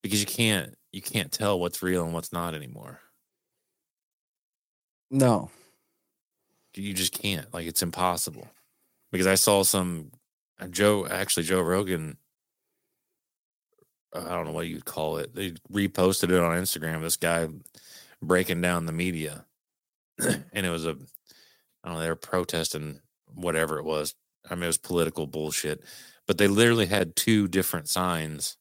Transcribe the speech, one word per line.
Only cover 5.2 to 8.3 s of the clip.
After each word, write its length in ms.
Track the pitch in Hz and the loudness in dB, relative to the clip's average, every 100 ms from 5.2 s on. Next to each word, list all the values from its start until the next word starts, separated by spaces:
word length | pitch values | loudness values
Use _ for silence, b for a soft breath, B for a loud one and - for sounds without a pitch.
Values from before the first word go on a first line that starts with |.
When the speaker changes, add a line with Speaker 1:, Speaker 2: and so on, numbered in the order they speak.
| 127 107 - b b b b _ _ _ _ _ _ _ _ | 6 4 0 b b b b _ _ _ _ _ _ _ _
Speaker 1:
You 180 | - 101 | -10 -6
just 200 | 92 95 | -2 -2
can't. 400 | - 101 90 - | -2 -2 -2 -4
Like, 120 | 87 82 | -8 -4
it's 160 | - | -2
impossible. 680 | 87 - 90 85 - | -2 0 0 0 -4